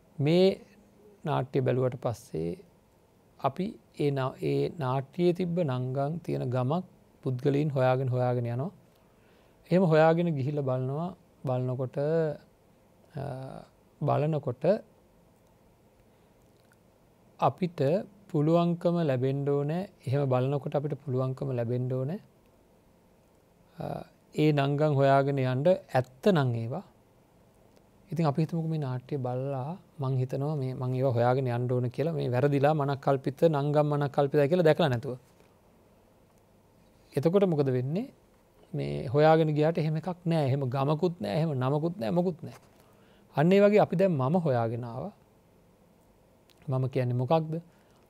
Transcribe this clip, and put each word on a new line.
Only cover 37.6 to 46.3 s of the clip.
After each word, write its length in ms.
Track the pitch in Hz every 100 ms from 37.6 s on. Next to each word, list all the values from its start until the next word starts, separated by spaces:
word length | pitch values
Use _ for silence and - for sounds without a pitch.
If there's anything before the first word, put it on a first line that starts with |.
| 135
වෙන්නේ? 380 | 127 131 165 269 - _ _ _ _ -
මේ 340 | 147 143 143 147
හොයාගෙන 420 | 143 156 160 156
ගියාට 280 | 147 151 170
එහෙම 180 | 156 156
එකක් 120 | 185 175
නෑ. 220 | 165 165 135
එහෙම 240 | 143 131
ගමකුත් 520 | 135 139 151 185 175
නෑ, 140 | 208 123
එහෙම 160 | 165
නමකුත් 440 | 135 127 147 165 180
නෑ, 140 | 220
මොකුත් 300 | 175 180 165
නෑ. 160 | 120 - - _ _ _ _ _ _ -
අන්න 160 | 165
ඒ 100 | 196
වගේ 200 | 208 208
අපි 140 | 156 175
දැන් 160 | 196
මම 240 | 151 131 180
හොයාගෙන 460 | 165 120 113 117
ආවා. 300 | 120 120 175 - _ _ _ _ _ _ _ _ _ _ _